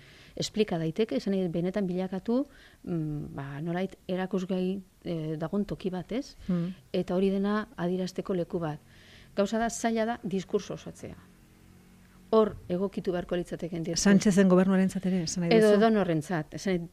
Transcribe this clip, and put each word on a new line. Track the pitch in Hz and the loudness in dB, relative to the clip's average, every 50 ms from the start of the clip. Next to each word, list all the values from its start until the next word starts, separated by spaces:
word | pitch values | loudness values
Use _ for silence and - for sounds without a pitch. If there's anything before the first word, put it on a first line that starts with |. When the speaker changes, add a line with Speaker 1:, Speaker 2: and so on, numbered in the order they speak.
| - - - - - - - | -20 -20 -20 -20 -20 -20 -8
Speaker 1:
esplika | - 160 - - 208 214 - 190 165 | -6 -6 -4 0 0 0 0 0 -2
daiteke, | 160 160 156 - 220 - - | -2 -4 -2 -2 -2 -2 -2
esan | 254 - 196 196 | -4 -2 -2 -2
nahi | 190 185 | 0 -2
dut, | 175 156 | -2 -2
benetan | 175 170 180 185 208 202 175 | -2 -2 -2 -2 -2 -2 -2
bilakatu, | 180 180 185 185 - 190 - - 233 254 294 - - - - - - _ - | -2 -4 -4 -4 -6 -6 -4 -2 0 0 0 -4 -8 -20 -20 -20 -20 _ -10
mm, | - 175 165 156 151 151 147 147 - 160 | -6 -4 -4 -4 -4 -4 -6 -8 -8 -10
ba, | - 139 139 143 139 | -10 -10 -10 -10 -8
nolait | 160 170 170 180 190 190 - - _ | -6 -4 -2 -2 -4 -4 -6 -12 _
erakusgai, | - 185 180 185 185 - 185 185 175 190 185 185 185 190 202 185 - _ _ _ | -6 -4 -4 -4 -2 -2 -4 -2 -2 -2 -2 -2 -2 -4 -4 -8 -14 _ _ _
eh, | 175 175 160 156 156 160 | -8 -6 -6 -4 -6 -4
dagon | 151 170 156 - 208 202 | -4 -4 -4 -2 -2 -2
toki | - 165 - - 190 | -4 -6 -6 -6 -6
bat, | 185 185 160 - 190 | -6 -6 -8 -6 -6
ez? | 247 285 - - - - | -6 -6 -8 -14 -14 -4
Speaker 2:
Hmm. | - 180 175 170 180 185 - - _ - | -2 -2 -2 -2 -4 -6 -10 -14 _ -4
Speaker 1:
Eta | 185 180 - 185 | -4 -2 0 0
hori | 185 196 196 | 0 2 2
dena | 190 196 196 202 208 214 208 - - | 0 0 0 0 0 -2 -4 -6 -8
adierazteko | - 175 175 185 185 185 180 - - 180 - 202 | -6 -4 -2 -2 -2 -4 -4 -6 -8 -6 -4 -2
leku | 175 165 - - 180 | -2 -2 -4 -4 -4
bat. | 170 156 147 147 - - - - - - - - - - - | -4 -4 -6 -8 -14 -20 -20 -20 -20 -20 -20 -20 -20 -10 -2
Gauza | - 202 196 233 220 | -2 -2 0 0 -2
da, | 233 233 | -2 -2
zaila | - - - 233 226 226 220 | -4 -2 -2 0 0 0 0
da, | 226 240 - - | -2 -4 -6 -6
diskurso | 196 180 190 175 - - 208 - - - | -4 -4 -4 -4 -2 -2 -4 -2 -4 -10
osatzea. | 151 - 170 165 - - - - - - - - - - _ _ _ - - - - - - - - - - _ - - - - | -10 -10 -14 -14 -14 -16 -16 -16 -16 -20 -20 -20 -20 -20 _ _ _ -20 -20 -20 -20 -20 -20 -20 -20 -20 -20 _ -20 -6 2 4
Hor | 220 214 208 - - - - | 4 4 4 0 -8 -6 -4
egokitu | 180 180 196 190 - 214 180 202 175 | -2 -2 -2 -2 -4 -4 -4 -2 -2
beharko | 175 180 - 175 180 | -2 -2 -2 -4 -4
litzateken | 175 - 170 156 - 160 180 170 165 | -4 -6 -8 -8 -8 -6 -6 -6 -4
diskurso. | 156 170 165 - 202 | -4 -2 2 6 6
Speaker 2:
Sánchezen | 202 190 - 220 175 190 196 185 | 6 6 6 6 6 6 6 8
gobernuarentzat | 180 180 190 190 190 185 190 185 - 190 185 | 8 6 6 6 4 4 4 2 0 -2 -2
ere, | 185 185 185 165 | 0 0 0 -2
esan | 160 - 180 175 | -2 -4 -4 0
nahi | 170 226 | 4 6
Speaker 1:
Edo | 226 214 214 | 6 8 8
Speaker 2:
duzu? | 208 202 | 8 6
Speaker 1:
edonorrentzat. | 214 226 220 208 190 180 165 160 147 - 185 160 151 - - 151 | 6 6 4 4 2 2 0 -2 -2 -2 -4 -4 -4 -4 -10 -6
Esan | - 202 185 175 170 165 | -2 -2 -2 -2 -2 -6